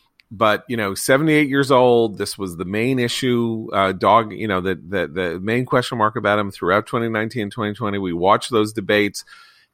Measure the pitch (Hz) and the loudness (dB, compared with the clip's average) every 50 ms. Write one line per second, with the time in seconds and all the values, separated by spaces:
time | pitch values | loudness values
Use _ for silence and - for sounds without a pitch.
0 | _ _ _ _ _ - 104 95 113 107 104 95 - - 120 113 104 98 98 - | _ _ _ _ _ -12 -4 0 2 2 2 0 -2 -4 -4 -2 -2 -4 -4 -4
1 | - - 131 139 160 156 151 151 151 131 139 139 135 123 139 123 127 123 120 120 | 0 2 2 2 4 4 4 4 2 2 2 0 2 4 4 6 6 6 6 4
2 | 113 107 98 101 101 - - 107 98 92 85 80 92 90 101 107 117 131 135 123 | 4 2 -2 -4 -8 -8 -6 -8 -8 -8 -6 -6 -6 -4 -2 -2 0 0 0 0
3 | 120 120 - - 131 127 123 120 117 113 113 110 113 - - 98 98 95 95 87 | -2 -2 -2 -2 -2 0 0 0 0 -2 -4 -6 -6 -2 0 2 2 2 0 2
4 | 107 98 107 113 113 107 95 90 110 107 95 92 90 95 90 - - 87 98 90 | 4 4 4 4 2 0 -6 -6 -4 -2 -2 0 0 -2 -4 -4 -6 -6 -4 -4
5 | 82 73 76 92 90 85 82 92 95 110 117 123 127 - 139 123 120 - 127 113 | -4 -2 -4 -4 -4 -4 -4 -4 -4 -2 -2 -2 -2 0 0 -2 -2 -2 -2 0
6 | 107 107 - 117 104 101 104 107 101 98 - - 92 85 95 110 110 - - 117 | 0 0 0 0 0 0 2 0 0 -4 -6 -4 0 2 2 2 0 -2 -4 -4
7 | 117 113 113 107 110 110 120 120 104 101 - 120 107 104 104 107 113 101 98 101 | -4 -2 -2 -4 -4 -4 -4 -6 -6 -6 -6 -6 -6 -6 -6 -4 -6 -4 -4 -4
8 | 95 90 82 87 90 98 107 120 - - 123 107 107 107 110 113 95 95 104 104 | -4 -2 -2 0 2 4 2 2 0 0 0 0 0 0 -2 -6 0 2 2 2
9 | 104 101 - - - _ - - - _ _ _ _ _ | 2 0 -4 -8 -18 _ -20 -20 -20 _ _ _ _ _